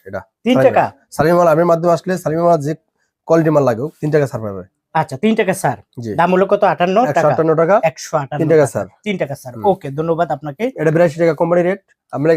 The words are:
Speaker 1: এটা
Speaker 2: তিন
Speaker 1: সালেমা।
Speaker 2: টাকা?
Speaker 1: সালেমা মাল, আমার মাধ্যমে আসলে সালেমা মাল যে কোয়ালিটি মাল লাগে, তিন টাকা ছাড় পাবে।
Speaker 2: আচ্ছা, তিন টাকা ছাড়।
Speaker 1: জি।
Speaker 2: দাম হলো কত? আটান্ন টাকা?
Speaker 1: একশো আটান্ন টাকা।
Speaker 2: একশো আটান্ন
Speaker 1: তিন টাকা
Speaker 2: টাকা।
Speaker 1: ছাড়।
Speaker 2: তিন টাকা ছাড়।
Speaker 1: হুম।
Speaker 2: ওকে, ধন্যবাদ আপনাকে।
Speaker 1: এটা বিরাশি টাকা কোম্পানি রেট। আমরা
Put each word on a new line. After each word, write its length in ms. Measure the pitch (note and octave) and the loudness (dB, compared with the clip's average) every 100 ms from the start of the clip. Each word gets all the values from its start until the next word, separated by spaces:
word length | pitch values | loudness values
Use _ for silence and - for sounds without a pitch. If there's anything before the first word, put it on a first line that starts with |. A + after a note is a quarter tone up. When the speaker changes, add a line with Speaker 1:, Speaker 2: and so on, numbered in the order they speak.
| F#2+ | -14
Speaker 1:
এটা 140 | G2 - _ | -14 -14 _
Speaker 2:
তিন 120 | A3+ | 0
Speaker 1:
সালেমা। 100 | B3+ | 2
Speaker 2:
টাকা? 200 | A2+ F3 D3 - _ | 4 2 0 -6 _
Speaker 1:
সালেমা 260 | - D#3 F3 | -4 0 4
মাল, 100 | E3+ | 4
আমার 180 | D#3 F3 | 4 2
মাধ্যমে 260 | E3 E3+ | 2 2
আসলে 200 | E3 F3+ F3+ | -2 -2 -6
সালেমা 260 | D3 D#3+ | -4 0
মাল 140 | E3+ E3 | 2 0
যে 120 | C#3+ D#3 _ _ _ _ - | -2 -8 _ _ _ _ 0
কোয়ালিটি 220 | E3 D#3+ | 2 4
মাল 140 | D3 | 2
লাগে, 200 | C3 A2 D3+ - | 2 -2 -6 -6
তিন 120 | D3+ | -2
টাকা 160 | D3+ C#3 | 0 0
ছাড় 160 | A#2+ | -4
পাবে। 220 | G#2+ F#2+ F#2 _ _ | -10 -10 -14 _ _
Speaker 2:
আচ্ছা, 220 | D#3+ D3+ C3 | -4 -4 -2
তিন 160 | A3 | -2
টাকা 200 | A3 F#3 | 0 0
ছাড়। 260 | - D3+ A2+ _ - | 0 -2 -4 _ -12
Speaker 1:
জি। 120 | A2+ | -8
Speaker 2:
দাম 140 | D3 F3 | -2 2
হলো 120 | F#3 F#3+ | 2 2
কত? 160 | G3+ | 2
আটান্ন 320 | G3 D3+ F3+ G3 | 0 0 0 0
টাকা? 160 | B3+ E3+ | 0 2
Speaker 1:
একশো 80 | D3+ | 0
আটান্ন 240 | C3+ D#3+ | 0 0
টাকা। 200 | D#3+ E3 G3 | 2 2 2
Speaker 2:
একশো 320 | D#3+ - - D#3 | 0 -6 -6 -6
আটান্ন 240 | C3+ D3 | -6 -4
Speaker 1:
তিন 80 | D#3+ | 2
টাকা 160 | D#3 | 4
Speaker 2:
টাকা। 80 | C#3 | 2
Speaker 1:
ছাড়। 160 | G#2+ F#2+ _ | -2 -8 _
Speaker 2:
তিন 120 | G#3+ F3+ | -8 -6
টাকা 160 | C#3+ | -6
ছাড়। 200 | C#3 B2+ | -8 -14
Speaker 1:
হুম। 100 | A#2+ G#3 | -4 -2
Speaker 2:
ওকে, 220 | F#3 C#3+ | -2 -6
ধন্যবাদ 380 | C#3 E3 D#3+ E3 | -8 -4 -2 -2
আপনাকে। 340 | C#3+ D3+ C#3 B3 G3+ | -4 -8 -6 -8 -2
Speaker 1:
এটা 140 | D#3 | 0
বিরাশি 260 | D#3+ F3 D3+ | 2 2 2
টাকা 160 | E3+ | 0
কোম্পানি 280 | D3 E3 F3 | 0 0 2
রেট। 180 | F3 G3 _ _ _ | 0 -4 _ _ _
আমরা 180 | B2+ D#3 | -4 0